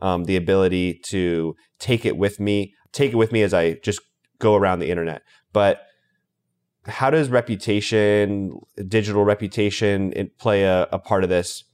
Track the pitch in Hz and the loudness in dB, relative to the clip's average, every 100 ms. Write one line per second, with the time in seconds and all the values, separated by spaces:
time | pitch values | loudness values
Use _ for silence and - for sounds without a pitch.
0 | 95 87 85 95 85 95 92 90 90 85 | -4 -2 0 -2 2 2 2 0 -2 -4
1 | - 98 87 82 82 - _ _ - 120 | -8 -4 -2 -2 -4 -8 _ _ -2 -2
2 | 110 - 101 - 101 104 98 _ _ - | 0 -2 -2 -2 -2 -2 -4 _ _ -2
3 | 139 117 110 117 101 92 85 82 - - | 0 2 2 2 2 2 2 0 -6 -6
4 | - _ _ _ 110 104 98 90 82 87 | -10 _ _ _ 2 4 4 0 -2 -4
5 | 82 78 - _ _ 104 101 - - _ | -4 -8 -16 _ _ 2 2 0 -6 _
6 | _ _ _ _ _ _ _ _ - - | _ _ _ _ _ _ _ _ -16 -4
7 | 131 156 139 123 120 107 - 104 - 110 | 0 2 2 0 0 -6 -2 -2 0 2
8 | 104 104 101 101 98 - - - 95 110 | 2 2 2 -2 -6 -10 -18 -14 -2 0
9 | 104 104 104 104 104 - 104 - 107 98 | 0 2 2 2 -2 -2 -2 0 0 0
10 | 95 - 98 - 117 104 95 92 85 92 | -2 -4 -8 -6 0 2 2 2 0 -4
11 | - 101 92 90 90 - - | -2 0 2 0 -2 -10 -18